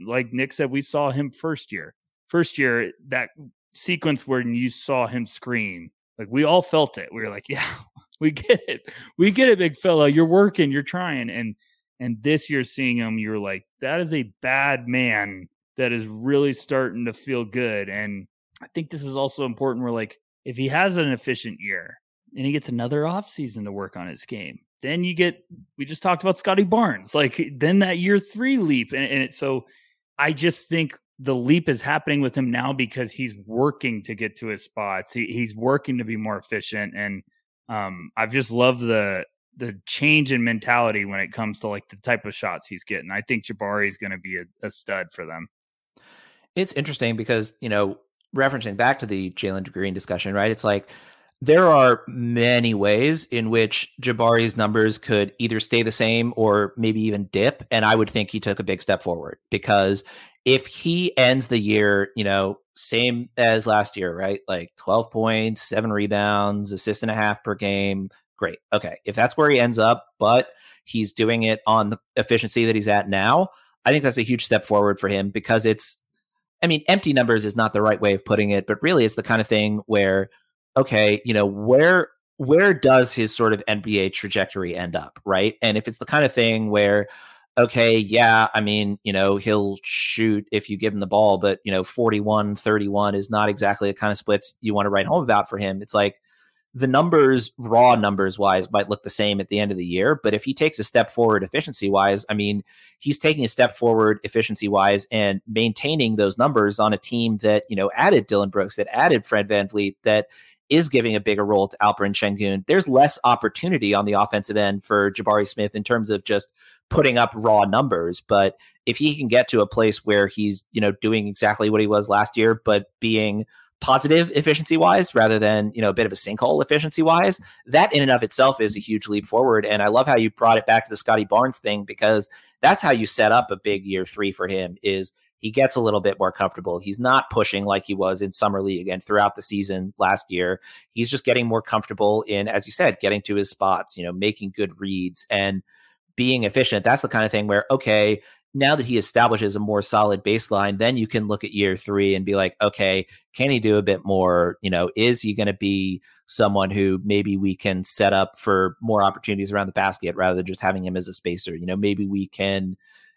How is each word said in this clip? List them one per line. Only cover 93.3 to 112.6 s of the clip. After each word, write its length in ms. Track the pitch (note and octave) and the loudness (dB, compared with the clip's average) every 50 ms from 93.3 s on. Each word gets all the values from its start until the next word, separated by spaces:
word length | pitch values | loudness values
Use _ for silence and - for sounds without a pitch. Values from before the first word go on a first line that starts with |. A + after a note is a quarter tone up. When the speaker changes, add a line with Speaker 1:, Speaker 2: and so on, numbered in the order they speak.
Speaker 2:
not 180 | G#2+ G#2 G#2+ G#2+ | -2 0 0 0
exactly 400 | G2+ F#2 G#2 G2 G2+ - G#2 G2+ | 0 0 0 -2 0 0 -2 -4
the 80 | G2 - | -4 -2
kind 140 | - G#2 | -2 -4
of 60 | G2+ - | -4 -4
splits 340 | - - G#2 G2 - - - _ | -2 -2 -2 -2 -2 -6 -12 _
you 140 | - A2 G#2 | -6 -4 -2
want 100 | G2+ G2+ | 0 0
to 60 | G2+ | 2
write 160 | G2 G2 G2 - | 2 0 0 2
home 160 | D3+ F3+ D3+ | 0 -2 0
about 260 | A#2+ A2 G#2 G2+ - | 2 2 2 2 0
for 80 | - G2+ | -4 -6
him. 240 | G#2 F#2+ F#2+ F#2+ | -4 -4 -6 -6
It's 140 | G#2 - - | -10 -2 0
like, 260 | G#2+ G2+ G2+ - _ _ _ _ _ _ _ _ _ _ _ _ | 2 2 2 0 _ _ _ _ _ _ _ _ _ _ _ _
the 120 | B2+ C3 | -4 -2
numbers, 640 | C3 B2+ C#3 D#3+ F3 E3 D#3 C#3+ C3 C3 B2 A#2 - - - | 2 2 2 2 4 4 6 6 6 4 2 0 -4 -10 -12
raw 380 | A#2+ A2+ A2+ A#2 B2 B2 A#2+ | -6 0 4 6 6 6 6
numbers 420 | A2+ G#2 G2+ G2+ F#2+ G2 F#2+ F#2 - | 6 4 0 0 0 -2 -2 -2 0
wise, 320 | G2 G2 F#2+ F#2 F#2 F2+ | 0 2 2 2 0 0
might 180 | - G#2 G2+ F#2+ | -2 -2 0 0
look 140 | G#2 - | -4 -6
the 80 | - G2+ | -6 -10
same 300 | - - A2 G#2 G2+ G2 | -4 -2 0 0 0 -2
at 100 | F#2+ - | -4 -2
the 100 | G2+ G2+ | -2 -2
end 120 | G#2 G2+ | -2 -2
of 80 | G2+ F#2 | -2 -4
the 60 | F2+ | -4
year, 340 | F2 E2+ F2+ G2 B2+ D#3 C#3 | -4 -2 0 2 2 0 2
but 140 | - A2 G#2 | 0 0 0
if 80 | G#2 - | 0 -2
he 100 | C3+ C3+ | -6 -2
takes 240 | - D#3 D#3 - - | 0 0 -2 0 -2
a 60 | G#2+ | -6
step 260 | - - B2 A2+ - | 0 2 2 2 2
forward 320 | - - A#2 A2+ G#2+ G2+ | 0 0 2 4 4 2
efficiency 480 | F#2+ F#2 - C#3+ D#3 - C3 - - G2 | 0 0 -4 -4 -4 -4 -8 -6 -4 0
wise, 340 | G2 G2 G2 G2+ G2+ G2 - - | 2 2 4 2 2 0 -2 -4
I 60 | A2 | -4
mean, 280 | G#2 G#2 G2+ G#2 G#2 F#2+ - _ _ - - _ _ | -2 -2 -2 -2 -4 -6 -10 _ _ -20 -20 _ _
he's 180 | - C#3+ D3 - | -4 -4 -4 0
taking 260 | - D#3+ D#3 D3+ B2+ | 0 0 0 2 -2
a 40 | A2 | -4
step 280 | - - B2 A#2+ - | 2 2 2 2 2
forward 440 | - A#2+ A#2+ A2+ A2 A2 G#2+ G#2+ G#2 - | 0 2 2 4 4 4 4 2 0 -2
efficiency 440 | G2+ - A2+ G#2+ - G#2+ - - G2+ | -4 -2 -2 -2 -2 -4 -4 -4 0
wise 400 | G2+ G2 F#2+ G2+ G2+ G2 G2 - | 2 4 4 4 4 2 0 -2
and 320 | - A2 G#2 G2+ G2 F#2+ - - | -2 0 0 2 0 -2 -6 -4
maintaining 720 | G#2+ A2 A2+ A#2 G#2+ - - C#3 D#3+ D#3 C3 A2+ A2 G#2 | -2 0 0 0 -2 -2 -4 -4 0 0 0 0 2 2
those 200 | G#2 G2 F#2+ - | 2 2 2 2
numbers 400 | A#2+ D3 C#3+ A#2 G#2 G#2 G2+ G2+ | 0 2 4 4 2 2 2 2
on 160 | G#2+ G#2+ G#2+ | 2 2 2
a 40 | F#2+ | 0
team 400 | - - B2 A#2 A#2 A#2 A2 G2+ | -4 -6 -4 -2 0 0 -2 0
that, 260 | - G#2+ G#2+ G#2+ - - | 2 2 2 2 2 -2
you 80 | G#2+ | -4
know, 140 | F#2+ F#2+ G2 - | -2 -2 -2 0
added 320 | A2+ C#3+ F#3+ G3+ C3+ G#2 - | 2 2 4 4 4 2 2
Dillon 240 | A2 G2+ G2+ G2 | 0 0 0 0
Brooks, 240 | F#2 G#2 F#2+ G2+ - | 0 -2 -2 -2 -2
that 120 | - G2+ - | -4 -4 -4
added 340 | - A#2 C#3+ F3 D#3 A2+ G#2 | 0 2 2 4 2 2 0
Fred 220 | - - G#2+ G2+ G2+ | 0 0 0 0 2
VanVleet, 480 | G#2+ G2+ G2 G2 - G#2 G#2 G2 F#2+ _ _ | 0 0 0 0 -2 -2 -2 -2 -4 _ _
that 240 | A2+ G#2+ G#2+ G#2 - _ - - _ _ _ _ _ | 2 2 2 2 -2 _ -20 -20 _ _ _ _ _
is 180 | C#3+ D#3+ E3+ D3 | 2 2 2 4
giving 280 | - B2+ A2+ A#2 G#2+ | 2 0 2 2 0
a 40 | G#2 | 0
bigger 240 | G2 A2 G#2 G2+ G#2 | 0 0 0 0 2
role 220 | G2+ G#2+ G2 G2 G2 | 2 4 2 2 2
to 100 | - - | 0 0
Alperen 320 | G#2 G#2 G2+ - G2+ G2+ G2 | 0 0 2 2 -2 -2 -2
Şengün. 500 | - - G2+ G2+ G2 G#2 G2 G2 G2 | -2 -2 -2 -2 -2 -2 -2 -2 -4